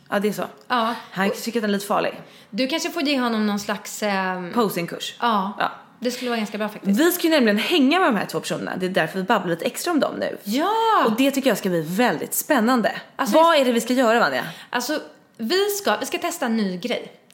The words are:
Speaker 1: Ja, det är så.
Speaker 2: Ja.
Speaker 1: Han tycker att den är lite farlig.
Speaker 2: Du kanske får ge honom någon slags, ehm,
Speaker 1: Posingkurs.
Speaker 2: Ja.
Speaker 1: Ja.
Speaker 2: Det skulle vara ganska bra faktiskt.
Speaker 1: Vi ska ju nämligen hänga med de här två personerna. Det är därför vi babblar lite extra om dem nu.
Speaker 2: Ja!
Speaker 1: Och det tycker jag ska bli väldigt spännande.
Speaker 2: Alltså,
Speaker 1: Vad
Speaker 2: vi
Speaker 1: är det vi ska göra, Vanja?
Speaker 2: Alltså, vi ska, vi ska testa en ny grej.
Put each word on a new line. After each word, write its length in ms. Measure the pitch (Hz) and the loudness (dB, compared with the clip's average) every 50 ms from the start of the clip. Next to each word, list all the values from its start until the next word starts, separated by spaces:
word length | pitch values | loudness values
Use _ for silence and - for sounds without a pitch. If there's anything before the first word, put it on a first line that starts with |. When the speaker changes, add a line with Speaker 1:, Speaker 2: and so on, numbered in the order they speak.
| _ - | _ -4
Speaker 1:
Ja, 80 | - 202 | -2 0
det 100 | 196 208 | 0 0
är 40 | 196 | -2
så. 120 | - 175 - - - - - | -2 -6 -8 -10 -14 -8 -4
Speaker 2:
Ja. 260 | 240 240 226 226 240 247 - - | -2 0 0 -2 -4 -6 -10 -8
Speaker 1:
Han 200 | - 185 190 196 | -4 0 0 0
tycker 280 | - - - - 214 233 | 0 -2 -4 -4 -4 -2
att 40 | 214 | 0
den 80 | 208 | 0
är 40 | 202 | 0
lite 120 | 196 202 | -2 -2
farlig. 340 | - 208 175 170 - - - - - - - - - | 0 0 0 0 -2 -4 -8 -12 -20 -20 -20 -20 -8
Speaker 2:
Du 160 | - 196 254 | -4 -2 -2
kanske 240 | 262 330 330 - 339 | -2 -2 -2 -4 -4
får 120 | - 349 320 | -4 -2 0
ge 180 | 277 294 262 | 0 0 0
honom 260 | 247 240 226 220 214 | 0 0 0 0 0
någon 140 | 208 202 208 | 0 0 -2
slags, 420 | 202 - 208 196 - - - - - | -2 -4 -6 -6 -8 -10 -8 -4 -2
ehm, 500 | 208 196 190 190 185 185 180 180 175 170 | -2 0 0 0 -2 -4 -4 -6 -4 0
Speaker 1:
Posingkurs. 640 | 240 233 190 156 175 170 165 - - - - - - | 0 0 0 0 -2 -4 -6 -6 -8 -10 -10 -6 -2
Speaker 2:
Ja. 320 | - 240 226 202 190 196 208 - | 0 0 2 0 0 -2 -2 -2
Speaker 1:
Ja. 140 | 170 - - - - - - - | -4 -4 -4 -8 -18 -20 -14 -8
Speaker 2:
Det 100 | - 247 | -6 -6
skulle 200 | 240 - 254 247 | -6 -4 -4 -4
vara 80 | 240 226 | -4 -4
ganska 200 | 214 202 - 208 | -4 -4 -4 -6
bra 100 | 214 208 | -6 -6
faktiskt. 320 | 208 - - 190 202 214 | -8 -4 -2 0 2 4
Speaker 1:
Vi 120 | 311 - - | 4 4 2
ska 100 | - - | 2 2
ju 40 | 330 | 2
nämligen 280 | 320 302 247 214 202 208 | 4 4 6 4 4 2
hänga 400 | 226 - 330 359 262 262 320 359 | 2 2 2 4 4 4 4 4
med 80 | 381 320 | 4 4
de 80 | 240 | 2
här 100 | 190 - | 2 0
två 140 | 170 - 160 | -2 -4 -6
personerna. 360 | - - 180 147 98 87 - | -4 -4 -6 -6 -6 -6 -6
Det 100 | - 185 | -4 -4
är 40 | 180 | -2
därför 280 | 185 185 160 165 - 190 | 0 0 0 0 -2 -2
vi 60 | 185 | 0
babblar 260 | 185 240 208 190 180 | 2 2 2 2 0
lite 140 | 165 165 - | -2 -2 -2
extra 280 | 247 - - - 339 349 | -4 -6 -4 -4 -2 0
om 80 | 285 | 2
dem 140 | - - - - | 2 0 0 -2
nu. 180 | 98 85 - - - | -4 -4 -6 -6 -6
Speaker 2:
Ja! 600 | 202 208 269 320 381 440 453 453 453 440 370 302 | -4 -2 -2 0 0 0 0 2 2 2 4 2
Speaker 1:
Och 100 | 240 214 | 2 2
det 140 | 220 269 277 | 2 2 2
tycker 200 | 269 269 262 269 | 2 2 2 2
jag 80 | 208 - | 0 0
ska 100 | - 196 | 0 0
bli 140 | 180 165 160 | 0 0 -2
väldigt 520 | 151 180 196 247 233 175 - - - - | -2 0 2 2 2 2 0 -4 -6 -6
spännande. 680 | - - - 311 254 208 233 262 247 202 - - - - - - | -4 -2 2 2 2 4 4 4 2 2 0 -2 -4 -8 -10 -8
Speaker 2:
Alltså, 180 | - - 202 208 311 | -4 0 2 6 6
Speaker 1:
Vad 160 | 320 339 339 | 6 6 6
Speaker 2:
vi 60 | 294 | 6
Speaker 1:
är 40 | 269 | 4
det 80 | 247 240 | 4 4
vi 80 | 233 | 2
ska 120 | 226 - 254 | 2 2 2
göra, 280 | 254 262 220 226 240 | 4 4 4 4 4
Vanja? 240 | 196 151 135 127 - - 165 - - - | 4 2 2 -2 -4 -6 -8 -14 -10 -6
Speaker 2:
Alltså, 300 | - 247 247 - 302 294 - - - - _ _ _ | -6 -4 -4 -2 -4 -4 -6 -8 -16 -20 _ _ _
vi 280 | - 233 220 339 381 403 415 | -10 -4 -2 0 0 0 0
ska, 260 | 403 392 - - - | -2 -2 -2 0 0
vi 100 | - 262 | 0 -2
ska 120 | 269 - 339 | -4 -6 -4
testa 280 | - 339 330 - 277 | -4 -6 -6 -4 -2
en 100 | 240 226 | -2 0
ny 200 | 226 208 190 180 180 | 0 0 -2 -2 -4
grej. 340 | 175 233 240 - - - - - _ _ | -4 -4 -4 -6 -6 -10 -16 -20 _ _